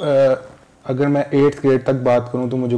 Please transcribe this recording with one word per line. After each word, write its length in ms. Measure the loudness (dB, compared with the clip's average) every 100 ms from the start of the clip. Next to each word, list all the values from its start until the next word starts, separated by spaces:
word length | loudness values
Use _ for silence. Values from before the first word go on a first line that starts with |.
آ، 40 | 0 2 4 2 -6 -20 _ _
اگر 220 | -8 -2 0
میں 160 | 0 0
ایٹتھ 360 | 2 2 2 0
گریڈ 160 | 0
تک 200 | 0 -2
بات 300 | 0 0 0
کروں 180 | -6 -4
تو 60 | -4
مجھے 200 | -2